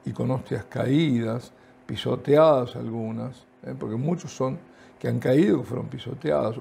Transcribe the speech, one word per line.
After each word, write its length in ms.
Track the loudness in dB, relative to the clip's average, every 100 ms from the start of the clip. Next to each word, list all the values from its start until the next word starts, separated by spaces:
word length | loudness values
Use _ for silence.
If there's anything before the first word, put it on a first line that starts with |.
y 80 | -8
con 180 | -4 -2
hostias 340 | -2 -4 -8 -6
caídas, 840 | -4 2 2 4 2 0 -4 -8 -20 -20 -16 -10
pisoteadas 880 | -6 -4 -2 4 6 8 6 2 -6
algunas, 680 | -6 -6 -6 -6 -8 -12 -20 _
¿eh? 100 | -12 -8
Porque 200 | -6 -4
muchos 360 | -2 -2 -6
son 280 | -4 -4 -4 -12 -20 -20 -8
que 120 | -4
han 100 | 0
caído, 400 | 4 4 6 2
que 60 |
fueron 240 | 0 -6 -6
pisoteadas, 680 | -8 -10 -6 0 0 0 -2